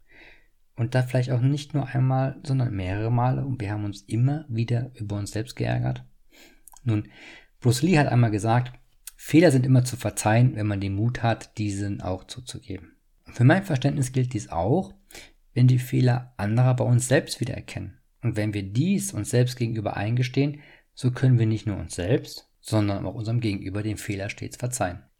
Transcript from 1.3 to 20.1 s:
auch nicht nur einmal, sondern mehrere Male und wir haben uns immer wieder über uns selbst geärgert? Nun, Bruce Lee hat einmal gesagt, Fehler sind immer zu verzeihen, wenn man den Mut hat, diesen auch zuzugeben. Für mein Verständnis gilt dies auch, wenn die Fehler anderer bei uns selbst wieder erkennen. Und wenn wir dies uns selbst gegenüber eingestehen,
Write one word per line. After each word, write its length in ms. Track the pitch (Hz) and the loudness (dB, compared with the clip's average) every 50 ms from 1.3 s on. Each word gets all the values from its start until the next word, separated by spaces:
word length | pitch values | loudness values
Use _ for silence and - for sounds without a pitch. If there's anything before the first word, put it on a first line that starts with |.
auch 80 | 127 117 | 0 2
nicht 340 | 127 139 147 147 - - - | 2 2 0 0 -4 -4 -4
nur 140 | 143 127 | -4 -2
einmal, 540 | - - 131 131 131 131 131 135 135 135 - - | -2 0 0 0 2 2 0 0 -2 -4 -6 -6
sondern 320 | - 135 131 123 - 101 | -2 -2 0 0 -2 -2
mehrere 360 | 98 92 90 98 104 107 117 | -4 -4 -2 -2 -2 0 0
Male 340 | 123 120 123 127 135 131 131 | 0 2 2 0 0 -2 -4
und 160 | 139 120 - | -4 -4 -4
wir 100 | 101 98 | -4 -4
haben 140 | 107 104 104 | -4 -4 -6
uns 160 | 101 101 - | -6 -8 -10
immer 440 | - - 110 113 127 139 147 160 156 - | -8 -4 0 0 2 2 0 -2 -6 -6
wieder 420 | 113 113 117 117 120 117 123 - - | -4 -4 -2 0 -2 -2 -4 -6 -10
über 200 | - 110 101 104 | -10 -8 -6 -6
uns 160 | 101 101 - | -6 -6 -6
selbst 240 | - 107 113 - - | -6 -6 -6 -6 -6
geärgert? 480 | - 117 - - - - 131 - 64 64 - - _ _ _ _ - - - - _ _ - - - - | -4 -2 -2 0 0 -2 -2 -4 -6 -10 -16 -20 _ _ _ _ -20 -20 -20 -20 _ _ -20 -20 -6 -2
Nun, 240 | 120 107 104 104 - - - - - - - - _ _ _ | -2 -2 -2 -2 -6 -14 -20 -20 -20 -20 -20 -20 _ _ _
Bruce 220 | - 120 113 - 147 | 2 2 2 4 2
Lee 140 | 180 185 | 4 4
hat 100 | 147 139 | 4 4
einmal 240 | 131 120 120 120 110 | 4 4 4 4 4
gesagt, 460 | 107 101 101 113 117 123 123 - - - _ _ _ _ _ - - | 2 0 2 2 2 2 0 -2 -8 -16 _ _ _ _ _ -20 -20
Fehler 360 | - - - - 160 180 160 | -16 -2 4 6 8 8 8
sind 140 | 135 127 127 | 6 6 6
immer 200 | 131 131 127 127 | 6 6 6 4
zu 100 | - - | 2 -2
verzeihen, 600 | - - 104 - - - 107 110 120 123 127 - | -4 -6 -6 -4 0 2 4 6 6 6 4 4
wenn 120 | 107 104 | 0 -2
man 140 | 104 101 95 | -2 -2 -2
den 140 | 98 98 98 | -2 -2 0
Mut 280 | 101 110 120 123 - 120 | 0 0 0 0 0 0
hat, 340 | 117 110 - - - _ | -2 -2 -2 -6 -10 _
diesen 440 | - 107 101 98 98 104 101 101 - | -6 -4 -4 -4 -4 -4 -6 -6 -6
auch 240 | - 92 92 92 - | -6 -6 -6 -6 -8
zuzugeben. 720 | - - 123 - - - - - - 92 - - - _ _ _ _ _ _ _ - | -14 -16 -16 -14 -14 -16 -14 -12 -12 -12 -14 -14 -18 _ _ _ _ _ _ _ -8
Für 140 | - - 120 | 0 4 6
mein 180 | 135 170 190 196 | 6 6 4 2
Verständnis 480 | - 147 127 - 139 143 143 131 - | 0 -2 0 0 0 0 0 -2 -2
gilt 220 | - 131 123 123 - | -2 -2 -2 -2 -4
dies 160 | 104 - - | -6 -8 -6
auch, 440 | 76 80 87 104 147 190 190 - - _ _ _ - - - - _ _ _ _ - | -4 -2 0 0 0 0 -2 -4 -10 _ _ _ -20 -20 -20 -20 _ _ _ _ 2
wenn 140 | 123 127 | 4 4
die 120 | 127 127 127 | 6 4 4
Fehler 540 | - - 135 131 127 123 120 123 - - _ | 0 -2 0 2 2 2 2 0 -4 -8 _
anderer 380 | - 101 104 110 120 127 127 127 | -6 -4 0 2 2 2 2 2
bei 80 | 123 117 | 2 2
uns 240 | 117 123 117 - | 2 2 2 2
selbst 320 | - 135 147 - - - - | 2 2 0 0 -2 -6 -6
wieder 140 | - - - | -6 -6 -6
erkennen. 460 | - - - - 95 95 92 - _ _ _ _ _ | -8 -10 -12 -12 -12 -12 -12 -14 _ _ _ _ _
Und 140 | - 113 - | -4 -4 -2
wenn 200 | 107 104 107 101 | -2 -2 -2 -2
wir 80 | 104 98 | -4 -6
dies 500 | 98 104 123 160 190 202 - - - - | -2 -2 0 2 2 0 0 -2 -4 -6
uns 160 | 107 101 - | -6 -4 0
selbst 260 | - 123 123 123 - | 2 2 2 2 0
gegenüber 400 | - 120 113 110 110 101 101 - | -4 -4 -4 -4 -4 -4 -4 -4
eingestehen, 680 | - 101 107 | -4 -2 0